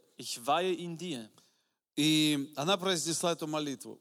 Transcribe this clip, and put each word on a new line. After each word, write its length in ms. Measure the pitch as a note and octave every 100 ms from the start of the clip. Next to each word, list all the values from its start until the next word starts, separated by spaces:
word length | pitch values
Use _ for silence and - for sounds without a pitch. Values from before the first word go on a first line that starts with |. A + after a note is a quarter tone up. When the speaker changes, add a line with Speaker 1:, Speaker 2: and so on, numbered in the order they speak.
| _ -
Speaker 1:
Ich 260 | B2+ - A#2+
weihe 280 | D#3 F#3
ihn 240 | F3 F3 D#3+
dir. 320 | F3+ B2+ A2 - _ _ _ _ _ -
Speaker 2:
И 540 | D3+ D#3 D3+ D3 C3+ -
она 220 | D#3 G3
произнесла 540 | F#3+ F3 D3 D#3+ F3
эту 160 | E3 D#3+
молитву. 520 | D#3 D3 B2+ A2+ A2